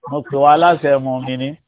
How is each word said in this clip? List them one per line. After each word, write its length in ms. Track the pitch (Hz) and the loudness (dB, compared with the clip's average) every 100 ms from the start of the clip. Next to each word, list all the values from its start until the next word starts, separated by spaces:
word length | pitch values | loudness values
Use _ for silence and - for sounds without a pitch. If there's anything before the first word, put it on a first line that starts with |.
mo 140 | - 147 | -8 -10
pè 140 | 131 139 | -6 2
wá 160 | 143 151 | 4 6
láṣẹ 340 | 175 160 147 139 | 4 2 0 0
mùmíní. 520 | 131 127 131 127 135 156 | -2 -8 -8 -8 -8 -10